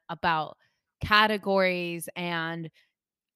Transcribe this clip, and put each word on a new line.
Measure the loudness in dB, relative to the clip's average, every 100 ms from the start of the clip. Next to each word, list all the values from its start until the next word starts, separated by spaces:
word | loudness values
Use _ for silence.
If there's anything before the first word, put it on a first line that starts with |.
| -12
about | -4 0 0 -2 -10 _ _ _ -12
categories | 2 4 6 2 0 2 2 0 -4 -8 -10 -8
and | -6 -4 -4 -6 -10 _ _ _ _ _ _